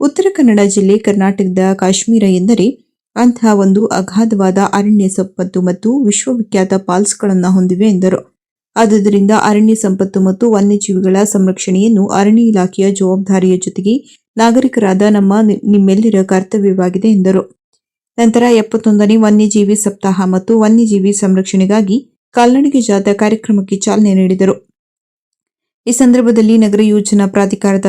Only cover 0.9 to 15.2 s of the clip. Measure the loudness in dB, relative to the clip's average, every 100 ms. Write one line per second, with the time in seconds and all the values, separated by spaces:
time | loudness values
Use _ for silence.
0.9 | 0 0 0 -2 -2 -4 -2 -2 0 -2
1.9 | -2 0 0 2 0 0 0 0 -4 _
2.9 | _ _ -2 -2 0 0 2 2 0 0
3.9 | -4 -4 -2 -2 0 0 0 -2 -2 0
4.9 | 0 0 -2 -8 -6 -6 -4 -4 -2 -2
5.9 | -2 -2 -2 -4 -6 -4 -2 -2 -2 -2
6.9 | -4 -2 -4 -2 -2 0 0 0 0 0
7.9 | 0 0 -2 -8 _ _ _ _ -2 2
8.9 | 2 2 2 2 0 0 2 2 0 -2
9.9 | -2 -2 -2 -2 0 0 0 0 0 -2
10.9 | -2 0 0 0 0 -2 -2 -4 0 2
11.9 | 0 0 0 2 2 2 0 -2 -2 -2
12.9 | 0 -2 -2 -2 0 0 0 -4 -6 -4
13.9 | -4 -6 _ _ -2 0 2 0 0 -2
14.9 | 0 2 2